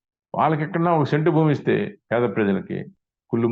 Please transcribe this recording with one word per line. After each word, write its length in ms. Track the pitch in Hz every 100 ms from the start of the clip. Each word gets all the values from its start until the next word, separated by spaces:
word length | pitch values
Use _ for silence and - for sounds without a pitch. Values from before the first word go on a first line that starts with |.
| _ _ _
వాళ్ళకి 300 | 95 139 151
ఎక్కడన్నా 280 | 151 165 175 165
ఒక 100 | 131
సెంటు 200 | 147 160
భూమి 160 | 151 156 135
ఇస్తే 180 | - 107 104 - -
పేద 120 | 113 120
ప్రజలకి 420 | 113 101 95 87 95 - - _ _ _
కుళ్ళు 180 | 120 117